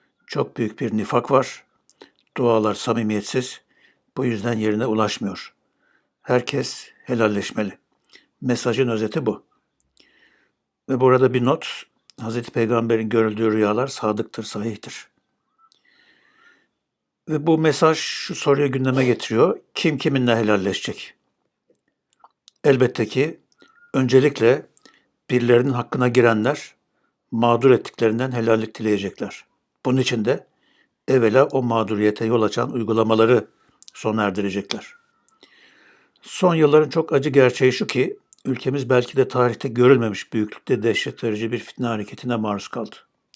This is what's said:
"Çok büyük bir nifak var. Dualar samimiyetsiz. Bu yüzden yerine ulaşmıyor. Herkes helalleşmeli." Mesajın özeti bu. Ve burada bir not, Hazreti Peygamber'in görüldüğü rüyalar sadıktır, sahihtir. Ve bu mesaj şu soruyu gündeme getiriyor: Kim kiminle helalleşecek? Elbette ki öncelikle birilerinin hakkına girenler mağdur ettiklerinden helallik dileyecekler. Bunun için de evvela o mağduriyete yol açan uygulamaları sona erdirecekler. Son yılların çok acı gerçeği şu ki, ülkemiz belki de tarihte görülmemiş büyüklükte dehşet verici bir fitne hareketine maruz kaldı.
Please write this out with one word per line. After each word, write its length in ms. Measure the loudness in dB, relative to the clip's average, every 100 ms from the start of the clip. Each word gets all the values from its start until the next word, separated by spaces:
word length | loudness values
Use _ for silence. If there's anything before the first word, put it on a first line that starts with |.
| _ _ -10
"Çok 300 | -6 -6 -4
büyük 240 | -6 -6
bir 160 | -4 -4
nifak 340 | -2 -2 2
var. 340 | 0 0 -8 _ _ _ -20 -20 _ _ -2
Dualar 380 | 0 2 0
samimiyetsiz. 840 | -2 -4 -2 -2 -4 -4 -6 -6 -10 _ _ _ _ _ -6
Bu 80 |
yüzden 340 | -4 -4 -4 -2
yerine 280 | -2 -2 -2
ulaşmıyor. 680 | 0 -2 -2 -8 -10 -16 _ _ _ _ _ _ _
Herkes 680 | -2 -2 -2 -6 -8 -10 -18 _
helalleşmeli." 760 | -6 -2 0 0 -4 -6 -6 -8 _ _ _ -20 _ _
Mesajın 480 | -4 -4 -2 -2 -2
özeti 380 | -2 -4 -4 -4
bu. 160 | -6 _ _ _ _ _ _ _ _ _ _ _ _ _ _ -6
Ve 120 | 0
burada 340 | 4 6 4
bir 100 | 2
not, 380 | 2 0 -4 -14 -16 _ _ -14
Hazreti 300 | -10 -8 -6
Peygamber'in 580 | -4 0 0 0 0 0
görüldüğü 440 | 0 0 0 0
rüyalar 340 | 2 2 0 -4
sadıktır, 560 | -4 -4 -2 -6 -10
sahihtir. 640 | -10 -8 -8 -8 -12 -18 -20 _ _ _ _ _ _ _ _ _ _ _ _ _ _ _ _ _ _ _ _ _ -6
Ve 180 | -2 2
bu 120 | 2
mesaj 400 | 2 2 2 2
şu 360 | -4 -8 -10
soruyu 380 | -4 0 2 0
gündeme 320 | -2 -2 0
getiriyor: 560 | 2 0 0 2 2 0 _
Kim 240 | -4 -2 -2
kiminle 380 | -2 0 2 2
helalleşecek? 800 | 2 0 0 -4 -6 -10 -14 _ _ _ _ _ _ _ _ _ _ _ _ _ _ _
Elbette 420 | 2 4 2 0 -4
ki 340 | -2 -2 -4 _ _ _ _ _
öncelikle 720 | -2 4 4 4 4 2 2 -2 _ _ _ _ _ -4
birilerinin 420 | 0 4 4 4
hakkına 360 | -2 -4 -2 0
girenler 640 | 4 4 4 0 -4 -8 _ _ _ _ _ _
mağdur 400 | -2 2 4 4
ettiklerinden 640 | 4 2 -2 0 0 -2
helallik 460 | -2 2 2 0 -6
dileyecekler. 640 | -2 -2 -2 -8 -10 -12 -20 _ _ _ -2
Bunun 140 | 0
için 240 | 0 -2
de 220 | 0 -2 -6 _ _ _ _ _ 0
evvela 360 | 2 4 4
o 180 | 2 0
mağduriyete 640 | -2 -2 -2 0 0 0
yol 180 | 0 0
açan 300 | 0 -2 -4
uygulamaları 760 | -4 -2 0 2 4 4 4 0 _ _ _ -20
sona 280 | -8 -4 -2
erdirecekler. 720 | -2 -2 -4 -4 -6 -10 -14 -20 _ _ _ _ _ _ _ _ _ _ _ _
Son 320 | -16 0 2
yılların 360 | 4 4 6 4
çok 220 | 0 0
acı 180 | 0 2
gerçeği 420 | 4 4 4 2
şu 140 | 2 -2
ki, 320 | -2 -2 -4 _ _
ülkemiz 460 | -8 -6 -4 -4 0
belki 260 | 2 2 0
de 120 | 0
tarihte 400 | 2 0 0 -4
görülmemiş 640 | 4 6 6 4 -6 -6
büyüklükte 500 | -4 -4 -6 -4 -2
dehşet 420 | 0 -2 -4 -6
verici 280 | -6 -4 -4
bir 60 | -6
fitne 280 | -10 -8 -6
hareketine 500 | -6 -8 -10 -6 -4
maruz 320 | -4 -6 -8
kaldı. 280 | -10 -12 -14 _ _ _